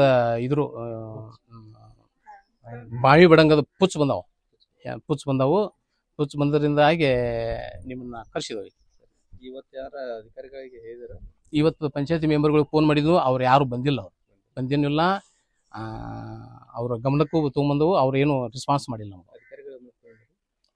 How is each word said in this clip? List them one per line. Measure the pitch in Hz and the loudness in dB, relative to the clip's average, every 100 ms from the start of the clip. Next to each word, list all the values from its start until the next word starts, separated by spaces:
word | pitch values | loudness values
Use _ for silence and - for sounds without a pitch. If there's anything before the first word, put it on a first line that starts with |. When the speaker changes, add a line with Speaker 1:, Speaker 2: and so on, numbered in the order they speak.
| 139 127 117 117 | 4 4 2 0
Speaker 1:
ಇದ್ರು, | 127 143 131 117 | -2 -2 -2 -6
ಆ, | 117 113 110 110 110 113 _ 113 110 110 107 _ _ _ _ - _ _ 117 120 117 120 | -10 -10 -12 -14 -16 -20 _ -20 -20 -20 -20 _ _ _ _ -20 _ _ -20 -18 -12 0
ಬಾವಿ | 131 151 180 | 6 8 10
ಬಡಂಗದ | 160 156 151 135 - | 10 8 6 2 0
ಪುಚ್ಚ | 190 156 | -2 0
ಬಂದಾವ. | 143 101 - _ _ _ _ _ 123 | 0 -2 -6 _ _ _ _ _ -14
ಯಾ-, | 120 - | -12 -6
ಪುಚ್ಚ | 143 143 | -6 -2
ಬಂದಾವು. | 131 131 185 202 _ _ _ _ - | 0 2 2 -2 _ _ _ _ -6
ಪುಚ್ಚ | 147 147 | -6 -2
ಬಂದರಿಂದ | 143 151 147 147 | 0 0 0 4
ಹಾಗೆ | 147 170 143 123 120 117 113 117 123 120 117 | 2 4 2 0 -2 -4 -6 -6 -10 -16 -14
ನಿಮ್ಮನ್ನ | 127 123 117 107 | -14 -14 -16 -12
ಕರ್ಸಿದ್ವಿ. | 165 - 110 92 _ _ _ _ _ _ - | -12 -10 -12 -14 _ _ _ _ _ _ -20
Speaker 2:
ಇವತ್ತು | 127 131 - 135 | -18 -20 -18 -16
ಯಾರ | 135 139 127 113 | -16 -14 -12 -12
ಅಧಿಕಾರಿಗಳಿಗೆ | 110 131 131 135 131 123 | -14 -18 -18 -16 -18 -18
ಹೇಳಿದ್ರ? | 113 120 120 - - _ _ | -18 -18 -16 -18 -20 _ _
Speaker 1:
ಇವತ್ತು | 151 156 - 151 | 0 0 -2 -8
ಪಂಚಾಯತಿ | 147 139 165 160 | -6 -4 -2 0
ಮೆಂಬರ್ಗಳಿಗೆ | 147 151 151 147 | 2 2 2 2
ಫೋನ್ | 156 156 | 2 2
ಮಾಡಿದ್ವು, | 147 147 175 | 2 2 2
ಅವ್ರು | 131 127 | 2 0
ಯಾರು | 127 135 | 4 4
ಬಂದಿಲ್ಲ. | 135 120 135 127 | 2 -2 -2 -4
ಅವ್ರು | 92 _ _ _ _ - | -6 _ _ _ _ -10
ಬಂದೇನಿಲ್ಲ. | 131 143 143 147 175 196 - _ _ _ _ | -4 0 0 0 0 -2 -8 _ _ _ _
ಆ, | 107 110 110 113 113 110 110 117 113 _ | -14 -12 -12 -12 -12 -14 -16 -18 -20 _
ಅವ್ರ | - 120 117 | -10 -6 -4
ಗಮನಕ್ಕೂ | 135 143 156 165 147 | 0 2 2 0 0
ತೊಗೊಂಬಂದವು, | 143 143 143 160 190 | 0 0 2 2 4
ಅವ್ರು | 135 135 | 2 2
ಏನು | 147 135 120 | 2 0 -4
ರೆಸ್ಪಾನ್ಸ್ | 127 - 143 - | -10 -2 -2 -2
ಮಾಡಿಲ್ಲ | 113 104 | -12 -12
ನಮ್ಗೆ. | 92 87 | -16 _
Speaker 2:
ಅಧಿಕಾರಿಗಳ | - _ 139 139 | -20 _ -20 -20
ಗಮನಕ್ಕೆ | 131 123 _ | -20 -20 _
ತಗೊಂಡ್ರಿ? | 117 113 _ _ _ _ _ | -20 -20 _ _ _ _ _